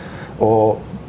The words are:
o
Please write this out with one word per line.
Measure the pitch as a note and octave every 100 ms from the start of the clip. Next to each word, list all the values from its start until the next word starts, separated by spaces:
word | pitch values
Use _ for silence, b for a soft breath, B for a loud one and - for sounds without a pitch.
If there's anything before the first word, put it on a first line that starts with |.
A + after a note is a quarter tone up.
| B B B -
o | A2 A2 G#2+ G#2 - -